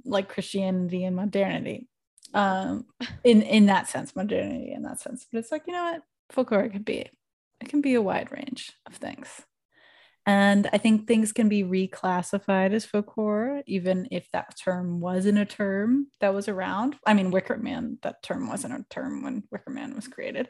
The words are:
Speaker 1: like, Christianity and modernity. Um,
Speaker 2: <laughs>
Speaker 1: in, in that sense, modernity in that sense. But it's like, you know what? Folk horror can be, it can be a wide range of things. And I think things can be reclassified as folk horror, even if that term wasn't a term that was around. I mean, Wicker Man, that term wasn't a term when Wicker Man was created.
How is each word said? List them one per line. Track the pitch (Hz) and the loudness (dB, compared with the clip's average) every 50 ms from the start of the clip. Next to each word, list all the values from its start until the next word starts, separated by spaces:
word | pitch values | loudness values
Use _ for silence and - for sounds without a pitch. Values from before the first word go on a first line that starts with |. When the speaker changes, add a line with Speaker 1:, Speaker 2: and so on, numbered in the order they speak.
| - | -6
Speaker 1:
like, | - 202 196 190 - | -2 -2 -2 -2 -2
Christianity | - - - - - 196 190 190 190 185 180 175 180 180 185 | -6 -8 -8 -4 -4 -2 -2 0 0 -2 -2 -2 -4 -4 -4
and | 185 185 | -2 -4
modernity. | 180 190 214 - 196 196 190 175 - - - - - 247 _ _ _ _ _ _ _ - - - | -2 -4 -2 0 0 0 0 0 -4 -6 -6 -10 -10 -12 _ _ _ _ _ _ _ -12 -4 0
Um, | 202 202 196 190 190 190 180 190 208 - _ _ - | 0 2 2 0 -2 -2 -4 -6 -6 -8 _ _ -14
Speaker 2:
<laughs> | 247 - - - - | -12 -12 -4 2 6
Speaker 1:
in, | 247 233 214 | 8 8 8
in | 208 - 196 220 208 | 8 6 6 8 8
that | 202 196 185 - - | 8 8 4 2 -2
sense, | - - 147 - - | -6 -6 -6 -6 -6
modernity | - 196 208 - - - - - 82 - - | -6 -4 -2 -2 -2 -2 -4 -6 -8 -8 -10
in | - - - | -10 -10 -10
that | - - - | -10 -10 -12
sense. | - - 240 254 - _ | -12 -12 -12 -14 -12 _
But | - 226 | -8 -8
it's | 226 - | -8 -6
like, | 311 302 - | -8 -8 -8
you | 349 349 | -6 -6
know | 359 349 330 | -6 -4 -4
what? | 254 214 - _ _ _ _ _ | -6 -8 -10 _ _ _ _ _
Folk | - 269 254 | -2 -2 0
horror | 254 226 196 180 226 | 2 2 0 0 0
can | 196 202 214 | -4 -8 -6
be, | - - - - - _ _ _ _ _ _ _ _ _ - | -6 -6 -6 -8 -12 _ _ _ _ _ _ _ _ _ -18
it | - | -8
can | - - 294 | -4 0 0
be | 285 277 254 | 2 4 2
a | 233 | 2
wide | 208 185 - 180 - - | 2 2 0 -2 -4 -6
range | - - - - - - - - - _ - | -10 -12 -12 -10 -12 -12 -12 -16 -18 _ -20
of | - - | -20 -18
things. | - - - - - - - - - - _ _ _ _ _ _ _ _ _ _ _ _ _ _ _ - | -12 -12 -12 -12 -12 -16 -18 -20 -20 -20 _ _ _ _ _ _ _ _ _ _ _ _ _ _ _ 2
And | 202 202 202 196 202 202 202 202 - | 4 6 6 8 8 6 6 4 4
I | - | 2
think | 208 - 226 220 214 214 | 2 4 6 4 4 4
things | - 233 220 220 214 | 4 4 4 4 2
can | - - 226 208 | 2 2 2 4
be | 208 208 196 | 4 2 0
reclassified | 180 185 190 190 185 - - - 185 180 180 175 - - 196 - - 196 190 190 190 202 | 2 0 0 0 0 -4 -4 -2 0 0 0 0 -2 -4 -4 0 2 2 4 4 2 2
as | 220 - | 0 -2
folk | - - 208 208 - | -2 -2 -2 -2 -2
horror, | - - 214 208 208 208 226 262 285 285 277 | -4 -4 -2 0 0 0 -2 -2 -4 -6 -6
even | - 190 190 175 185 185 185 185 - | -4 -4 -2 0 0 0 0 -2 -4
if | 185 180 - _ | -8 -8 -8 _
that | - 180 - - - | -6 -6 -6 -8 -12
term | - - 185 185 180 180 180 175 170 | -8 -4 -4 -2 -2 -2 -4 -4 -4
wasn't | 170 180 185 185 185 208 208 208 | -4 -2 -2 0 2 4 4 4
a | 208 | 2
term | 208 - - 208 196 190 196 208 233 254 285 277 - _ - | 0 -2 -4 -2 -2 0 0 2 2 2 2 0 -2 _ -2
that | 208 202 196 | 0 0 0
was | 202 202 | 0 -2
around. | 220 202 185 185 185 185 196 233 277 294 - - | -4 -4 -4 -4 -4 -2 -2 -2 -2 -4 -2 2
I | 220 214 | 4 4
mean, | 202 190 185 | 4 4 2
Wicker | 180 190 185 - - | 0 0 0 -2 -4
Man, | - - - - - 160 151 - - - | -6 -6 -8 -6 -6 -8 -8 -8 -8 -8
that | - - _ | -10 -10 _
term | - - - - - | -8 -8 -6 -6 -6
wasn't | - - - - - 247 | -6 -6 -8 -8 -8 -10
a | - - - | -12 -12 -12
term | - - - 269 - - - | -12 -10 -8 -8 -8 -8 -8
when | 277 - 208 208 - | -8 -8 -10 -10 -10
Wicker | - 202 - - | -14 -14 -12 -12
Man | - - - - - | -12 -12 -10 -12 -12
was | - - | -12 -14
created. | - - - - - 220 - 247 | -14 -12 -12 -10 -8 -6 -6 -8